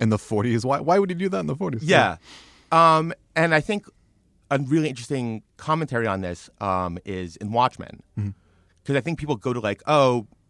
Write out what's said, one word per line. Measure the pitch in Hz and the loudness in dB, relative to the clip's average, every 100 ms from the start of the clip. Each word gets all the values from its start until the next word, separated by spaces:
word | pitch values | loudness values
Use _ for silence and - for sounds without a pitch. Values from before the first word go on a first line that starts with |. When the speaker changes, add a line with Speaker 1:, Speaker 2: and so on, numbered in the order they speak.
Speaker 1:
In | 113 | 0
the | 107 | 0
forties? | - 104 117 113 | 0 -2 0 0
Why, | 127 143 | 0 -2
why | 156 196 | 2 2
would | 196 | 2
you | 175 | -2
do | 190 | -4
that | 190 | -4
in | 156 | -4
the | 143 | -4
forties? | 185 117 | -4 -4
Speaker 2:
Yeah. | 156 165 104 82 - - - _ - | 2 4 4 -2 -14 -20 -20 _ 0
Um, | 165 165 160 160 - _ | 4 6 6 2 -8 _
and | 160 165 | 0 2
I | 156 | 2
think | 147 208 - _ _ _ _ _ - | 0 -4 -6 _ _ _ _ _ -4
a | 139 | -2
really | 131 160 151 | 0 0 0
interesting | 127 117 139 120 110 - - | -4 -6 -4 -4 -8 -12 -10
commentary | - 156 151 120 113 | -4 -2 -2 -2 -2
on | 95 | -2
this, | 90 87 - - | -4 -8 -12 -8
um, | 101 92 90 87 | -2 -2 -2 -6
is | - 92 87 82 | -8 -8 -8 -10
in | 104 | -4
Watchmen. | 117 123 - - - _ - | 0 0 -2 -18 -18 _ -8
Speaker 1:
Mm-hmm. | 101 - _ _ _ _ | -8 -8 _ _ _ _
Speaker 2:
'Cause | - | -4
I | 139 | -2
think | 160 160 | -2 -6
people | 147 | -6
go | 120 127 | -4 -4
to, | 120 | -4
like, | 104 104 - | -4 -4 2
"Oh, | 147 131 120 107 _ | 4 4 2 -4 _